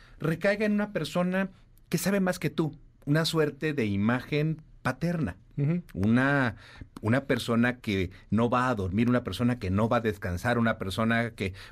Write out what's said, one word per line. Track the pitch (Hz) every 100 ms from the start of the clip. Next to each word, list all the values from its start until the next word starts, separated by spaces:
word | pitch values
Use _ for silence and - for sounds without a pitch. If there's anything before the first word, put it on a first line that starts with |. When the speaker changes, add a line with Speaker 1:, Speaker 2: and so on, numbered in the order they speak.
| - -
Speaker 1:
recaiga | 156 160 196 208 214
en |
una | 208 208
persona | 170 151 175 180 185 190 - - - -
que | 175
sabe | 185 202
más | 180 180
que | 156
tú, | - 160 - - - -
una | 156 160
suerte | 160 151 135 156 139
de | 107
imagen | 98 107 127 - 147 156 156 - -
paterna. | 131 131 170 170 120 - - -
Speaker 2:
Ujú. | 143 175 -
Speaker 1:
Una, | - 104 120 135 143 123 87 - - - -
una | 107 127 -
persona | 123 - 117 123 120
que | 110 98 92 - -
no | 107 120
va | 123 127
a | 110
dormir, | 92 98 120
una | 123
persona | 110 90 117 123
que | 92
no | 98 110
va | 120
a |
descansar, | 110 98 95 87 110 120
una | 113 110
persona | 95 101 113 117 117 -
que | 95 95 -